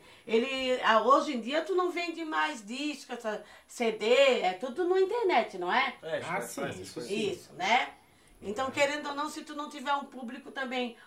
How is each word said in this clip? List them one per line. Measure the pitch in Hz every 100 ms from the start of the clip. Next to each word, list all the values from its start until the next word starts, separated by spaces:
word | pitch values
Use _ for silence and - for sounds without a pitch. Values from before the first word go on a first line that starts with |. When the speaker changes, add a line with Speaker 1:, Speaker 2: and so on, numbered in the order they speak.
| - - -
Speaker 1:
ele, | 226 262 269 262 254
ah, | 196 220
hoje | 214 277 -
em | 247
dia | 214 302
tu | 381
não | 359 359
vende | 349 349 330
mais | 320 311 311 294
disco, | 202 254 294 294 -
essa | 240 220 208 - - -
C | - 226
D, | - 208 254 277 226
é | -
tudo | - 262 240 349
na | 381
internet, | 381 480 403 277 220 185
não | 175
é? | 220 269 -
Speaker 2:
É, | 156 151
Speaker 3:
Ah, | 151 175
Speaker 2:
Spotify, | -
Speaker 3:
sim, | -
Speaker 2:
essas | 131 92
Speaker 3:
isso | 92
Speaker 2:
coisas. | - 120
Speaker 3:
sim. | 208 202
Speaker 1:
Isso, | - -
né? | - 185 381 - - _ _ _ _
Então, | 196 214 262
Speaker 3:
É. |
Speaker 1:
querendo | 294 285 294 294
ou |
não, | 285 302
se | 311
tu | -
não | 294 294
tiver | 294 262
um | 277
público | 247 254 240 262 -
também | 277 254 254 240 -